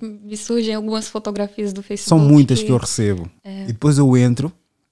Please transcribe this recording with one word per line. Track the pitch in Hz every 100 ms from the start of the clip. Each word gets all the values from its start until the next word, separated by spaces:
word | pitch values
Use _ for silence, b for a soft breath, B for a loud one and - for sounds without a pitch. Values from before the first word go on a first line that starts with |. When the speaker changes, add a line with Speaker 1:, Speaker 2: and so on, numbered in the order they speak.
Speaker 1:
me | 226 208 208 208
surgem | 214 233 220
algumas | 214 214 220 214
fotografias | 214 214 208 202 202 208
do | 196
Facebook | - 202 -
Speaker 2:
São | 165
muitas | 143 147 131 120
Speaker 1:
que | 110
Speaker 2:
que |
eu | 123
recebo. | - - 104 92 85 _
Speaker 1:
É. | 196 196
Speaker 2:
E | 190
depois | 113 151 143
eu | 139 127
entro, | 123 117 147 - _ _ _